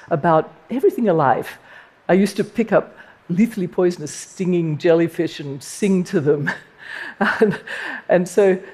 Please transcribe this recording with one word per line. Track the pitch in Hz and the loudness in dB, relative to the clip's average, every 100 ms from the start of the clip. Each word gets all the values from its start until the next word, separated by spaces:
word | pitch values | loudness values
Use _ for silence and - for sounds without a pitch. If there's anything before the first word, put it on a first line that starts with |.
| - | -4
about | 165 170 160 156 - - | 0 4 2 2 -12 -8
everything | 233 403 - 220 | 0 0 2 0
alive. | 160 131 - - - - - - _ - | 4 4 2 -2 -14 -20 -20 -20 _ 0
I | |
used | 185 202 - | 2 2 -2
to | |
pick | 202 - 226 | -6 -4 2
up | 175 - - - _ - | 0 0 -18 -20 _ -6
lethally | 180 233 208 175 | 0 0 0 -4
poisonous | - 180 180 147 | 0 0 0 -10
stinging | - - - 180 175 165 147 | -12 -16 -6 0 0 0 0
jellyfish | 175 165 170 - 160 - | 2 4 2 -2 -6 -6
and | 143 139 | -12 -12
sing | - - 202 190 175 | -12 -4 0 0 0
to | 185 | -2
them. | 143 147 147 - | 0 0 -2 -6
<laughs> | - _ - - - - | -14 _ -16 -14 -14 -4
And, | 202 - 214 - - - - - - | -2 2 0 0 -10 -12 -10 -10 0
and | 180 180 | 0 2
so, | - 196 185 - | 2 2 2 -4